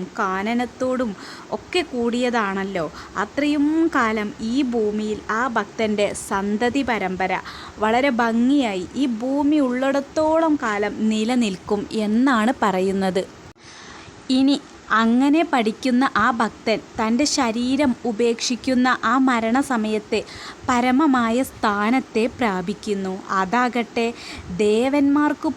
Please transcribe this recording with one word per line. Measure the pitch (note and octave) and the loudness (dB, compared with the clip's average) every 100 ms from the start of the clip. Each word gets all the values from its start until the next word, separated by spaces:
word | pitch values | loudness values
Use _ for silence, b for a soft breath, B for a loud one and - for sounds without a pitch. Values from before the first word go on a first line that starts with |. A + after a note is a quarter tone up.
| F3+ | -6
കാനനത്തോടും | - G3+ F#3+ G#3 A#3+ B3 - B3+ B3+ B3 F#3 B B B G#3+ | -4 -2 -2 -2 -2 -4 -4 -2 -2 -4 -6 B B B -10
ഒക്കെ | - F4+ E4 | -4 -4 -4
കൂടിയതാണല്ലോ, | B3 A#3 A#3+ B3 A#3 G3+ G3 G3 F#3+ D3+ B B - | -2 -2 0 0 0 -2 -2 -4 -4 -6 B B -6
അത്രയും | G#3 - D4 D4+ C#4+ D#4+ E4 D4 | -4 -2 0 2 2 2 2 2
കാലം | A3+ A3 G#3 - A3 | 0 0 -4 -6 -4
ഈ | B3 C4 | -2 0
ഭൂമിയിൽ | A#3 G#3+ G#3+ G#3+ G#3 - A3 | 0 0 -2 -4 -6 -4 -2
ആ | B3+ A3+ | -2 -2
ഭക്തൻ്റെ | G3+ - A3 G#3 G3+ - | -4 -2 0 2 0 -2
സന്തതി | - G3+ G3+ G#3 A#3+ C4+ B3+ | -4 -2 -2 0 0 0 -2
പരമ്പര | A3 F#3+ F#3 F#3 F3+ B B B - | -2 -2 -2 -2 -2 B B B -4
വളരെ | G#3+ A#3 C#4 A#3+ | 0 2 2 2
ഭംഗിയായി | A#3 A3+ B3 C#4+ A#3+ G3 F3+ - | 2 2 4 4 2 -2 -6 -2
ഈ | C#4 A3 | -2 -2
ഭൂമി | B3+ C#4 C#4+ D4+ C4 | -2 0 2 2 2
ഉള്ളിടത്തോളം | B3 C4+ C#4 C#4 D#4+ D#4 D#4+ E4 D4 A#3 | 2 0 0 -2 0 2 4 2 2 0
കാലം | G3+ G#3 - A3 | -2 -2 0 0
നിലനിൽക്കും | G#3+ A3 B3 A3+ F#3 - G#3 - A3 G#3 | 0 0 2 0 -2 -2 -2 -2 -2 0
എന്നാണ് | A3 C4+ A#3+ G3+ C4+ A3 | 2 4 4 2 2 0
പറയുന്നത്. | F#3 F#3+ G3 F#3+ F#3 F3+ - - - B B B B B - - C4 | 2 0 0 0 -2 -4 -10 -20 -20 B B B B B -14 -2 2
ഇനി | C4+ C#4+ - - - G#3+ | 4 2 -2 -20 -2 2
അങ്ങനെ | A3+ A#3+ C#4 D4+ E4+ | 4 4 4 4 2
പഠിക്കുന്ന | B3+ A3+ G#3+ C4 B3 C4 G#3 | 2 0 0 0 2 2 2
ആ | A3+ A#3+ | 0 2
ഭക്തൻ | G#3+ - - G3+ - | -2 -2 -2 -2 -4
തൻ്റെ | - A3 A#3 D4 | -4 0 2 2
ശരീരം | - B3 A3 B3 C4+ D4 A#3 B3 | 2 0 0 0 2 2 0 -2
ഉപേക്ഷിക്കുന്ന | G#3+ A#3+ A#3 - A#3+ - B3+ B3+ A#3+ | 0 0 0 -2 -2 0 2 2 2
ആ | A3+ B3+ C4 | 2 4 4
മരണസമയത്ത് | A#3+ A3+ B3 C#4+ A#3+ G#3+ G#3+ G#3 G#3+ B B B B | 2 2 0 0 -2 0 -2 -2 -4 B B B B
പരമമായ | - B3 B3 B3+ D#4+ C4 A#3 A#3 C4 | -2 2 4 4 4 4 2 0 -2
സ്ഥാനത്തെ | - A3+ G3+ G#3 C4 - A3 A#3+ - | -2 -2 0 2 0 0 -2 -2 0
പ്രാപിക്കുന്നു. | A#3 F#3 F3+ G3+ - G3 F#3+ F#3+ - G3 | -2 0 -4 -6 -4 -4 -4 -6 -4 -2
അതാകട്ടെ | F#3+ A#3 B3 A#3+ A3+ - A#3 A#3 B B - F3 | 0 0 0 -2 -4 -2 -4 -4 B B -10 0
ദേവന്മാർക്ക് | G#3+ G#3+ C4 C#4+ C#4 C#4+ D4 D4 D#4 | 2 4 2 2 4 4 2 0 -4